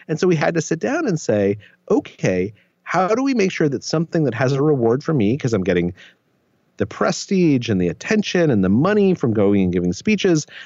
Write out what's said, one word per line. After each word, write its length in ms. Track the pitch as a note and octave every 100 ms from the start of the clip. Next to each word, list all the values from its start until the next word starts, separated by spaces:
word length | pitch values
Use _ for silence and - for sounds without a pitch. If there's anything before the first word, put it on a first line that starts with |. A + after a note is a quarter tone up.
| -
And 120 | D#3
so 80 | F#3
we 80 | D#3+
had 200 | E3 E3+
to 60 |
sit 180 | - E3
down 280 | G#3+ D#4 C#4+
and 120 | D#3
say, 400 | - G#2 G2 G#2 - _ -
"Okay, 640 | G3+ - - B2 F#2 G2 - _ _
how 300 | - E3+ F#3
do 80 | A3+
we 120 | C4+
make 180 | B3 F#3+
sure 160 | - D#3
that 160 | A#2+
something 400 | - D#3+ E3 E3+
that 100 | C#3+
has 200 | A2 C3+
a 80 | C#3
reward 420 | D3+ C#3 A2+ B2+
for 100 | -
me, 240 | D3+ G2+ C#3
'cause 160 | B2+
I'm 100 | A2
getting 300 | F#2 F2 E2+ - - _ _ _ _ _ _ _
the 80 | -
prestige 840 | - - - - F#3+ E3 C3+ A#2
and 120 | F#2+
the 80 | F2
attention 600 | D#2+ - G#3+ - F#3 D#3+
and 140 | G#2+
the 60 | F#2+
money 440 | G#2+ F3 G#3+ G3
from 200 | E3+ B2+
going 280 | G#2+ G2 G2+
and 120 | F#2
giving 180 | F2 F2
speeches, 560 | - - F#3+ G3 D#3 - -